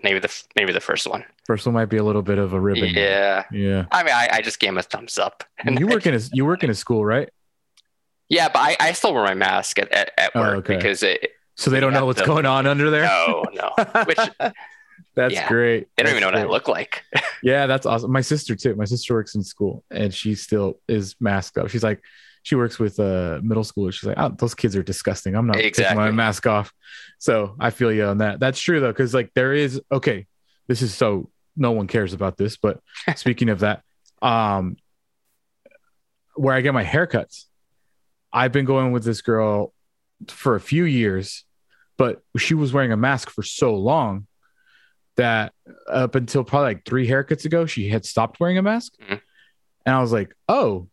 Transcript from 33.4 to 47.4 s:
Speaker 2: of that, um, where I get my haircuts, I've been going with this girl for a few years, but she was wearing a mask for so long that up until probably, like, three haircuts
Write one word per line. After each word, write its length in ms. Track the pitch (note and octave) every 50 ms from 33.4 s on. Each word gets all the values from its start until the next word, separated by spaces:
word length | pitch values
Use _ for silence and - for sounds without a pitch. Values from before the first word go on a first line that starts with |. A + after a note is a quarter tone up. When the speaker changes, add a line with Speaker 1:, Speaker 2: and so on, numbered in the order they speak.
| A#2+ A2+
Speaker 2:
of 100 | G#2 F2+
that, 220 | G#2+ G#2 G#2 - _ _ _ _ _ _ _ -
um, 540 | - A#2+ A#2 A2+ A2 G#2 G2+ F#2+ F#2 F2+ - - _ _ _ _ _ _ _ _ _ _ _ _ _ _ _ _ _ _ _ _ _ _ _ _ _ _ _ _ _ _ -
where 200 | D#3 C3+ C3+ C3
I 60 | C3
get 140 | B2+ C#3+ C3+
my 100 | A#2+ G2
haircuts, 600 | F2 - D#3 F3 - - G#2+ - - - - - _ _ _ _ _ _ _ _ _ _ _ _ _ _ _ _ _
I've 200 | - A#2+ B2+ B2+
been 120 | A#2 C#3 C3+
going 260 | B2+ C3+ C3 C3 B2+
with 120 | B2 A#2+ G#2+
this 160 | A#2 A2 -
girl 520 | - A#2+ A2+ A2 A2 G#2+ G#2 G#2 - - _ _ _ _ _ _ _ _ _ - - -
for 260 | - - - C3+ A2+
a 60 | G2
few 240 | - - C#3+ E3 F3
years, 600 | E3 C3+ A#2+ A2 G2+ F#2+ F#2+ G2 - - - - _ _ _ _ _ _ _ _ _ _ -
but 240 | C3 A#2+ - - _ _ -
she 180 | A#2+ - - E3
was 180 | D#3 D3 B2+
wearing 180 | C3 C#3 C3 A#2+
a 40 | A2
mask 340 | G#2+ A#2+ C3+ C#3 A#2+ - -
for 120 | - - -
so 300 | - - - C#3+ A#2+ G#2+
long 520 | G2 G2 B2 D3+ D#3+ C3 G#2 F#2+ G2+ G2+ - _ _ _ _ _ _ _ _ _ _ _ _ _ _ _ _ _
that 360 | - B2 A#2 A2+ A2 G#2 - - _ _ - - - - -
up 260 | D2+ C3 B2+ A2+ -
until 300 | C3 A#2+ A#2 - C#3 A#2+
probably, 300 | - C#3 C#3+ C#3+ B2 G2+
like, 100 | E2+ -
three 240 | - B2 C3 B2+ A#2
haircuts 360 | C3 C#3 C3+ - D#3 -